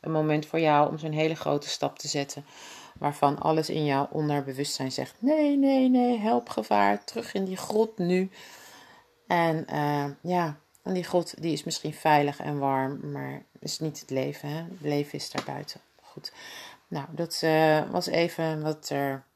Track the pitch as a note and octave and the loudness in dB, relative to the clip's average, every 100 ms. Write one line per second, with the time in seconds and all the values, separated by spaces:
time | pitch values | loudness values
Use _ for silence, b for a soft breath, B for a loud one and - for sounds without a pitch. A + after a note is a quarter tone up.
0 | D#3 D#3 D#3 D3+ D3+ E3 D#3+ D3 D3 D#3 | -2 0 2 0 0 0 4 6 4 0
1 | D#3 D3+ D#3+ E3 - C#3+ - - C#3 - | -4 0 0 0 -2 -2 -2 -4 -4 -6
2 | D3+ D3 C#3 - C#3+ B B B B - | -6 -4 -4 -8 -16 B B B B -6
3 | C#3+ D3 C#3+ D3 D#3+ D#3+ D#3 D#3+ D3+ C#3 | -4 2 2 4 2 2 0 -2 2 0
4 | C#3+ - D3+ C#3+ C3+ C3 C#3+ - C3 C3 | 0 -2 0 0 -2 -6 -6 -4 -4 -4
5 | C3 - B3 D#4 D4 C#4+ C4+ C4+ C4 B3+ | -8 -2 2 4 4 4 4 4 6 6
6 | B3 A#3 G#3+ A#3+ A#3+ - G#3+ G#3+ G3+ G#3 | 4 2 2 0 0 -6 2 4 6 2
7 | - A3+ A#3 G3+ F#3+ F#3 - G#3+ A3 - | -4 -10 -6 -4 -4 -6 -2 2 2 0
8 | F3 F#3 F#3+ B B B B B B B | 2 2 2 B B B B B B B
9 | B _ _ F3 E3 D#3+ - D3 D3 D3 | B _ _ 2 4 0 -2 -2 0 0
10 | C#3+ C#3+ E3+ F3+ E3 D3 _ _ - F#3 | -2 -6 -2 0 0 -4 _ _ -4 -4
11 | E3+ F3+ E3+ - D#3+ D3 - - D#3 D3+ | 0 0 0 -6 -4 -4 -4 -6 -6 -2
12 | D#3+ D3+ D3 C#3+ - D3 C#3 C3+ C3+ C#3+ | 4 4 4 -2 -6 -2 0 0 -2 -6
13 | D3 C#3+ C3+ C#3 - - D#3 - D#3 D3 | -10 -8 -10 -12 -16 -14 -12 -6 -6 -8
14 | - C3 C#3 C#3+ D3 D#3 E3+ F#3 D3 D3 | -6 -4 -4 -6 -8 -8 -10 -8 -2 -2
15 | C#3+ D3 - - - C3+ D3+ - _ _ | -2 -8 -8 -8 -8 -10 -10 -16 _ _
16 | - - - B B B B B _ D#3+ | -20 -16 -16 B B B B B _ -10
17 | C#3 D#3+ E3 - D#3+ D#3 D#3+ D#3 - F3 | -8 -6 -6 0 4 6 6 6 2 -4
18 | F3 E3+ E3+ - D#3+ D#3 D3+ D#3 - C#3+ | 0 2 0 0 -4 -2 -4 -4 -4 -2
19 | C#3 C3+ _ | -2 -4 _